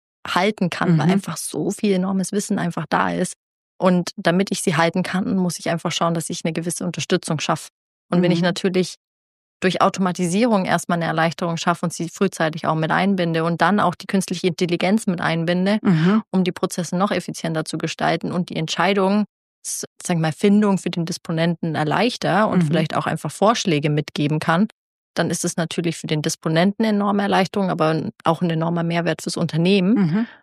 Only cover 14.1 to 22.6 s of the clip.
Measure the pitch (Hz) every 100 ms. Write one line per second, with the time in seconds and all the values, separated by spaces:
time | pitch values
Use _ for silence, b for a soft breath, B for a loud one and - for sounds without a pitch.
14.1 | 196 - 175 185 - 170 170 180 220 -
15.1 | 175 151 165 165 180 190 214 - 160 175
16.1 | 220 - 190 180 - 175 - 165 180 202
17.1 | 185 - - 170 160 156 160 165 - 156
18.1 | 165 175 180 165 - 160 - 180 202 190
19.1 | 208 202 _ _ _ - - - - -
20.1 | 170 160 - 208 208 208 190 180 175 165
21.1 | - - 165 170 165 170 147 151 156 240
22.1 | - 151 185 220 190